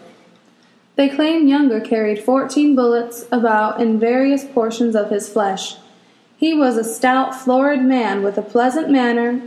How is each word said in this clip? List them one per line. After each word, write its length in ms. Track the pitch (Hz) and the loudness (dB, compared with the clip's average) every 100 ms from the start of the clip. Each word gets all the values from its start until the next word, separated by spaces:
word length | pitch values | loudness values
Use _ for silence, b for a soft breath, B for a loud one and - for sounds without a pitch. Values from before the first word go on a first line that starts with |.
| b b b b b b b b b - | b b b b b b b b b -2
They 140 | 277 | 0
claim 380 | 277 311 330 294 | 0 0 2 2
Younger 320 | 277 285 220 | 4 2 0
carried 440 | 220 226 214 208 | -2 -2 -2 -2
fourteen 520 | - 269 262 - 294 262 | 0 0 0 0 2 4
bullets 500 | 240 233 233 - - | 2 0 -2 -10 -6
about 500 | 247 226 214 214 220 | 0 2 2 0 0
in 180 | 233 220 | 0 0
various 440 | 226 254 269 277 | 0 2 2 0
portions 520 | - - 226 226 240 214 | -2 -2 -2 0 0 0
of 140 | 208 | -2
his 180 | 208 202 | -4 -4
flesh. 480 | 226 196 190 - - b b b b b _ | -2 -2 -4 -8 -14 b b b b b _
He 160 | 311 | -2
was 240 | 311 262 226 | 2 2 0
a 60 | |
stout, 500 | 220 - 254 262 262 | -4 -2 0 2 0
florid 480 | - 262 254 277 285 | -4 0 2 2 2
man 400 | 262 262 220 196 | 2 2 0 -2
with 160 | 196 202 | -2 -4
a 60 | |
pleasant 480 | 208 240 247 311 320 | -2 0 0 0 0
manner, 500 | 277 240 233 233 247 | 2 2 0 -2 -2